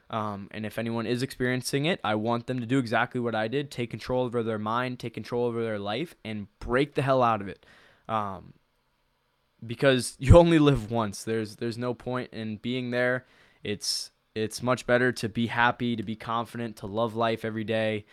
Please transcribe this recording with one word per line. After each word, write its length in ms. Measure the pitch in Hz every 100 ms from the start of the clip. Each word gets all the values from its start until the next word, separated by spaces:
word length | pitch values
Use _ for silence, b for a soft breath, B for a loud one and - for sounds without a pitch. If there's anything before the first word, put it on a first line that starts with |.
| b
Um, 380 | 117 107 101 98
and 140 | - 107
if 140 | -
anyone 260 | 117 117 113
is 160 | 120
experiencing 600 | 131 - 127 127 - 139
it, 160 | 151 185
I 120 | 101 110
want 320 | 110 117 -
them 140 | 127
to 40 | 113
do 140 | 135
exactly 400 | 117 113 120 127
what 160 | 117 110
I 140 | 110
did. 200 | 135 143
Take 200 | - 120
control 340 | 113 - 127
over 180 | 123 117
their 180 | 113 110
mind, 400 | 107 117 127 123
take 140 | 123
control 320 | 120 107 123 120
over 160 | 117
their 180 | 113 107
life, 360 | 101 113 170 -
and 240 | 110 107 98 _
break 360 | - 123 147 -
the 60 |
hell 200 | 135 131
out 200 | 120 110
of 80 | 101
it. 160 | - b b b b -
Um, 460 | 110 104 92 85 - _ _ _ _ _ _ _ _ _ _ 113
because 500 | 117 139 131 117 -
<laughs> 40 |
you 180 | 131 175
only 220 | 170 165
live 300 | 147 131 107
once. 360 | 117 104 98 -
There's, 320 | 113 107 104
there's 200 | 120 113
no 160 | 123
point 380 | 120 - 123 120
in 240 | - 110 107
being 360 | 117 127 123
there. 340 | 123 123 127 - b b b
It's, 480 | 101 104 - - - _ _ 110
it's 260 | 110 -
much 240 | 120 127 -
better 260 | 123 127
to 140 | 120 113
be 200 | 117 113
happy, 480 | 117 120 120 120 117
to 80 |
be 120 | 101 107
confident, 640 | - 117 113 120 117 104
to 80 | 104
love 300 | 104 117 110
life 280 | 113 113
every 200 | 113 110
day, 420 | 107 110 110 107 -